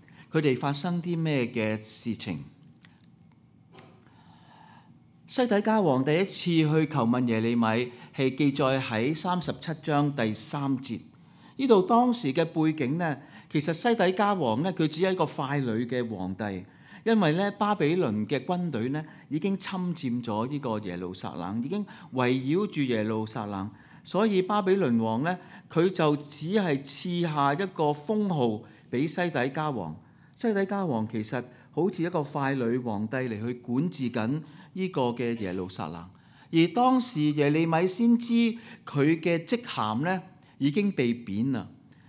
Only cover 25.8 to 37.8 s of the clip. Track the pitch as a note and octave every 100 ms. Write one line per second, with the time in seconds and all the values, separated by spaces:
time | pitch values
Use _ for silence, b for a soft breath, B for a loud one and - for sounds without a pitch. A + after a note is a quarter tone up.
25.8 | F#3 F#3 D#3 D3 - - D#3 G#3+ F#3 C#3
26.8 | C#3 - F#3 F3 E3+ D3+ C#3 D3 G3 F3+
27.8 | D3+ D3 - G#3+ G3+ D#3+ A#2+ G#2+ B B
28.8 | B B2+ D#3 F#3 F3 D3 B2 C#3 D3+ B2
29.8 | D#2+ D#2+ b b b - A#3 G3 G3 G3+
30.8 | F3+ A#2 A2 A2+ G#2+ B2+ - B B -
31.8 | F3+ - E3+ F3 C#3+ D3+ C3+ C3+ A#2 B2+
32.8 | A#2+ G#2 A2 C3 B2+ G#2 A#2 B2 - B2
33.8 | F3 - A#2+ A#2+ A2 D3+ B B B F#3
34.8 | F#3 D#3+ A#2+ A#2+ A#2+ A#2 F#2+ F#2 F2+ -
35.8 | E2 E2+ F2 B B B B E3 E3+ A#3
36.8 | B3+ C4 A#3+ D#3 D3+ D3 C#3+ D#3 E3 D#3+